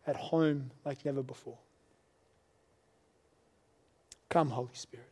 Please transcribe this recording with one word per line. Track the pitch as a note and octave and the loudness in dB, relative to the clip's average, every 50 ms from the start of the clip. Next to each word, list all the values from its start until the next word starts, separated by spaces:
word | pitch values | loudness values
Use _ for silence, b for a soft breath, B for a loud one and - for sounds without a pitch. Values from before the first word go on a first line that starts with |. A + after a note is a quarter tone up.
| _ | _
At | - C#3 | -2 -4
home | - - - E3 E3 D#3+ D#3 D3 C#3+ C3+ B2+ - - _ | -2 -2 0 4 4 6 4 4 2 -2 -8 -12 -10 _
like | D3 C#3+ - - | -8 -8 -4 -4
never | D3 C3+ C#3 | -4 -2 -2
before. | C3 C3 B2+ - - B2 A#2+ - - _ _ _ _ _ _ _ _ _ _ _ _ _ _ _ _ _ _ _ _ _ _ _ _ _ _ _ _ _ _ _ _ _ _ _ _ _ _ _ _ _ _ _ _ _ _ _ _ _ - _ _ _ | -4 -6 -10 -14 -14 -16 -16 -16 -20 _ _ _ _ _ _ _ _ _ _ _ _ _ _ _ _ _ _ _ _ _ _ _ _ _ _ _ _ _ _ _ _ _ _ _ _ _ _ _ _ _ _ _ _ _ _ _ _ _ -20 _ _ _
Come, | - E3+ D#3+ C#3 | 4 4 4 4
Holy | A#2+ B2 B2 A#2+ - | 2 -2 -4 -6 -8
Spirit. | - - _ - A#2+ - - | -14 -16 _ -16 -18 -18 -20